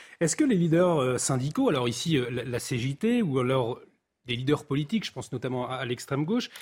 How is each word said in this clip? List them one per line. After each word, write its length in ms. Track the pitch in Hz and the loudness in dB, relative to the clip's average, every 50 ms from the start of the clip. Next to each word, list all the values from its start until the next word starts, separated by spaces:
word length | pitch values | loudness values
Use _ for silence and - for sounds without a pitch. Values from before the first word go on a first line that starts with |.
| - - - - | -20 -14 -6 -2
Est-ce 160 | 170 160 - | -2 -2 2
que 80 | - 311 | 2 2
les 120 | 269 220 | 2 4
leaders, 420 | 175 170 165 160 170 180 180 170 147 | 4 4 4 4 4 4 4 4 2
euh, 180 | 127 127 127 | 2 2 0
syndicaux, 540 | 120 - - 139 127 127 147 156 - 269 240 | 0 0 0 0 0 0 -2 0 0 2 2
alors 180 | 160 131 123 123 | 2 2 0 0
ici, 300 | 110 - - 165 160 135 | -2 -2 -2 0 2 2
euh, 100 | 123 120 | 2 0
la, 140 | 123 123 117 | -4 -6 -4
la 140 | 131 120 117 | -4 -4 -4
C 180 | - - 135 | -4 -2 -2
J 200 | 117 117 135 139 | -2 -2 -2 -2
T, 260 | - - 226 240 240 | 0 0 2 2 2
ou 160 | 220 156 131 135 | 2 2 0 0
alors 420 | 123 123 135 135 120 113 - - - - _ _ _ _ _ _ - | 2 2 2 2 0 -2 -4 -8 -10 -20 _ _ _ _ _ _ -8
des 100 | 123 120 | -6 -6
leaders 300 | 120 131 131 147 143 - | -2 0 0 0 0 0
politiques, 400 | - 139 143 151 - 220 214 - | -2 -2 -2 -2 0 -2 -2 -2
je 60 | - | -4
pense 200 | - 135 117 - | -8 -8 -10 -6
notamment 340 | 139 120 120 127 127 127 123 120 | -6 -6 -4 -2 -2 -2 -4 -4
à, 60 | 127 | -6
à 80 | 127 135 | -6 -4
l'extrême 400 | 120 123 117 - - 143 135 156 | -4 -4 -6 -4 -4 -2 -2 0
gauche, 240 | 160 220 247 233 - - - | 0 0 -2 -2 -4 -10 -16